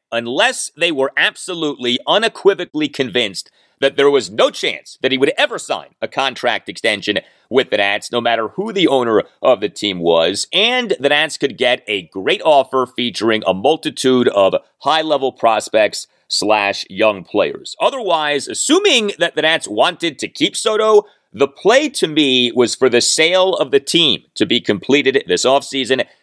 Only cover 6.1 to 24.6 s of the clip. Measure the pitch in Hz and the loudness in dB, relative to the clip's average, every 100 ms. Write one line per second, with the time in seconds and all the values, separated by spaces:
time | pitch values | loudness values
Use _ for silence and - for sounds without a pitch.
6.1 | - 135 120 123 104 - 95 113 104 98 | -4 -4 -2 -2 -2 -6 -6 -2 -2 -2
7.1 | 98 - _ _ 120 - 104 101 104 - | -4 -6 _ _ -2 0 0 0 -2 -4
8.1 | 120 117 113 110 - 214 202 180 135 117 | -4 -2 -2 -4 -6 -6 0 2 2 2
9.1 | 107 - _ - 95 101 - 104 92 85 | 0 0 _ 0 2 0 -4 -6 -2 2
10.1 | 82 85 98 - 175 220 254 240 180 139 | 4 2 -2 -4 0 0 0 -2 -2 0
11.1 | 147 156 - 151 110 123 123 - 101 85 | 0 0 -4 -6 -2 0 0 -2 -6 -6
12.1 | 95 101 202 165 147 131 135 123 - 120 | -6 -2 0 4 2 2 -2 -4 -4 -6
13.1 | 95 110 110 - 95 120 156 160 123 131 | -2 0 0 0 0 0 0 -4 -2 2
14.1 | 127 120 101 95 90 - _ 139 156 156 | 2 2 4 2 2 -4 _ -2 0 0
15.1 | 143 131 120 113 110 - 110 104 - - | -2 -2 0 0 0 0 0 0 -2 -12
16.1 | _ _ - 101 107 101 98 - 95 107 | _ _ -4 0 0 0 -4 -8 0 0
17.1 | 98 92 107 90 - - - 190 262 208 | 0 -4 -2 -2 -2 -14 -4 -2 -2 -2
18.1 | 165 151 143 - - - 330 415 262 208 | -2 0 -4 -4 -6 0 2 4 2 0
19.1 | 196 170 - 156 160 - 104 151 175 170 | -2 -4 0 0 0 -2 0 0 0 -8
20.1 | 131 101 - 180 - 226 214 220 214 208 | -6 -12 -4 -4 -2 -2 0 4 4 2
21.1 | _ _ 104 135 - 185 254 302 - 165 | _ _ -2 -2 0 2 4 2 -2 -2
22.1 | 151 143 127 123 113 117 - 127 117 - | 0 2 2 2 2 0 2 2 4 2
23.1 | - 160 185 185 151 139 - - 175 160 | 2 2 2 2 0 0 0 2 0 2
24.1 | 98 - - 110 120 | 0 -6 -4 -2 0